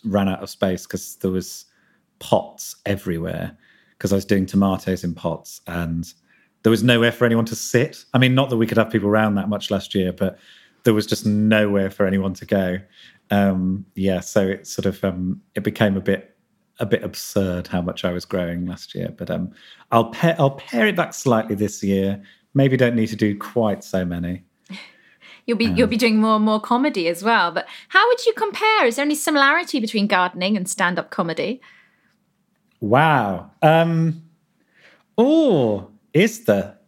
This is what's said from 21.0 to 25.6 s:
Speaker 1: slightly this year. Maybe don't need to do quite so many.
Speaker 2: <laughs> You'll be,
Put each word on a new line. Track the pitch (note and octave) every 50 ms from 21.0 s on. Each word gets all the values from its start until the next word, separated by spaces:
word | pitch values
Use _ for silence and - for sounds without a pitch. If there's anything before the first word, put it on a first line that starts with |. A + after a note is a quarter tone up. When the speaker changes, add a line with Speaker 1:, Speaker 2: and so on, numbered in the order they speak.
| D#3 - -
Speaker 1:
slightly | - - C3+ A#2 A2 A2 A2+ G#2
this | F#2+ G#2+ G2 - - G#2
year. | G2 G2 G2 F#2+ G2 G2+ G2+ - - _ _ _ _ -
Maybe | C#3 C#3 C3+ C3
don't | B2+ B2 A#2+ A#2+
need | A2+ A2 A2
to | A2
do | G#2 A2 G#2 G#2
quite | G2+ - - - A#2+ A2+ G#2 G2 - -
so | - - F#2 F2+
many. | F2 F2 E2+ F2 F2 F2+ F#2 - _ _ _ _ -
Speaker 2:
<laughs> | F#3+ - - - _ _ _ _ _ _ - - - - _
You'll | - A#3+
be, | G3+